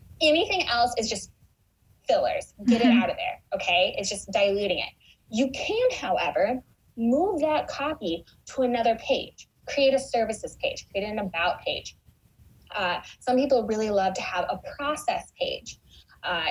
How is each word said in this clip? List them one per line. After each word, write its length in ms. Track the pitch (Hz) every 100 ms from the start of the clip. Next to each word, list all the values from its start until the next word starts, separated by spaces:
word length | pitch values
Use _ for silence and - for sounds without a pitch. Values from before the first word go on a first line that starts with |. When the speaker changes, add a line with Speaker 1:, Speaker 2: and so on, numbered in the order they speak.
| - -
Speaker 1:
Anything 480 | 311 320 - 381 -
else 240 | 240 240 -
is 100 | 220
just 220 | 220 - _ _ _ _ _ _ _ -
fillers. 460 | 214 - - - - 208
Get 160 | 226
it 20 | 240
Speaker 2:
Mm-hmm. 140 | 240
Speaker 1:
out 80 | 180
of 60 | -
there, 240 | - - _
okay? 400 | 190 - 175 185 -
It's 140 | 196
just 200 | 196 -
diluting 480 | 196 202 196 202 175
it. 100 | - - - _ _
You 200 | 220 262
can, 380 | - - 440 508
however, 720 | - 233 180 170 156 202 254 - _ _ -
move 440 | 233 269 381 349
that 280 | 302 302 -
copy 560 | - 285 302 190 165 - _ -
to 160 | -
another 340 | 254 240 226 226
page, 520 | - 202 175 - - _ -
create 280 | - 277
a 40 | 269
services 600 | - 240 220 220 165 -
page, 260 | - - -
create 180 | 196 208
an 120 | -
about 400 | 190 165 175 147
page. 360 | 180 - - - _ _ _ _ - - -
Uh, 260 | 208 190 - - -
some 160 | - 254
people 280 | 277 262 214
really 240 | 220 220
love 220 | 202 190
to 80 | 185
have 240 | - 180 -
a 80 | 196 - -
process 560 | 285 302 - - - _
page. 380 | 180 - - - _ - _ -
Uh, 240 | 156 170 156